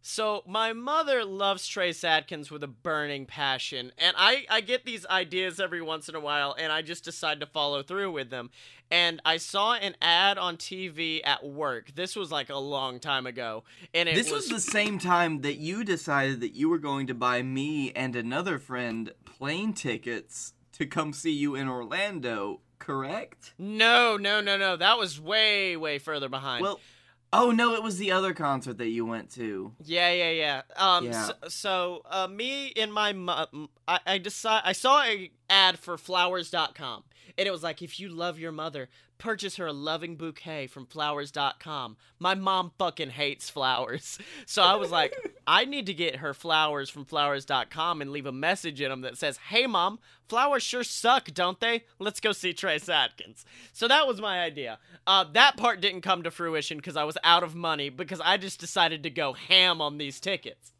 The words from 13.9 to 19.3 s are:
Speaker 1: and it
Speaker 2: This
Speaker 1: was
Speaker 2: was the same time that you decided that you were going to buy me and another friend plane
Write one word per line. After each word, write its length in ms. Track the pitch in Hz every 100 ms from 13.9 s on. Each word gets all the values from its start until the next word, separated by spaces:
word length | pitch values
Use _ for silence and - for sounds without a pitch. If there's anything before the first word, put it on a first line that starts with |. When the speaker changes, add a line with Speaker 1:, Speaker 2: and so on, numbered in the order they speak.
Speaker 1:
and 160 | 170 170
it 60 |
Speaker 2:
This 160 | 160 -
Speaker 1:
was 180 | - 359
Speaker 2:
was 140 | 233
the 60 | -
same 280 | 214 208 202
time 440 | 180 175 170 156
that 140 | 139 147
you 280 | 151 196
decided 560 | 214 170 - 143 135 131
that 140 | 117
you 160 | 98 151
were 80 | 165
going 280 | 147 139 131
to 60 |
buy 280 | 123 123 123
me 500 | 127 131 143 151 135
and 240 | - 131 120
another 420 | 113 135 180 151
friend 540 | - 127 120 113 110 -
plane 480 | -